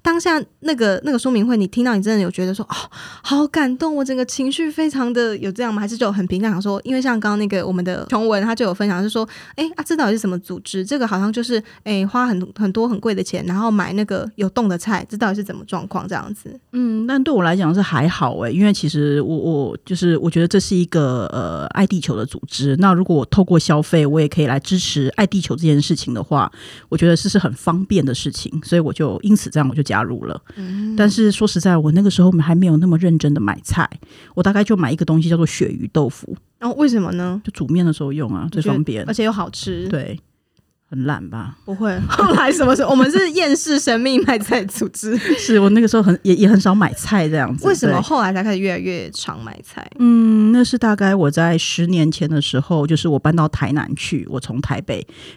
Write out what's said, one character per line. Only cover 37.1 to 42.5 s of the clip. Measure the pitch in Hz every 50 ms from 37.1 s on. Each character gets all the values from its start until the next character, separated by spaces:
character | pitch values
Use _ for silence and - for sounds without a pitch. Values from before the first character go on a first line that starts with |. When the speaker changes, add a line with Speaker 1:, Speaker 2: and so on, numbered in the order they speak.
| 180
Speaker 1:
呢？ | 175 180 180 180 208 214
Speaker 2:
就 | -
煮 | 202 - 165 120
面 | 156 180 175
的 | 170 156
时 | -
候 | 156 139
用 | 139 151 151 113 -
啊， | 92 -
Speaker 1:
我 | 170
觉 | 156
得 | 202 156
Speaker 2:
最 | 208
方 | 202 135 151
便。 | - 113 110 98
Speaker 1:
而 | - 226
且 | 208 226
又 | 220
好 | 226 202 175 180
吃。 | - - - - 185 170 180 190
Speaker 2:
对。 | 190 151 131 - 104 - - _ _ _ _ _ _ _ _ _ _ _ _ -
很 | - 131 127
懒 | 143 147 - - 131
吧？ | 117 113 101 107 143 _ _
Speaker 1:
不 | - 196
会， | 190 214 214 185 180
<laughs> | - -
后 | - - - - 339
来 | - - 254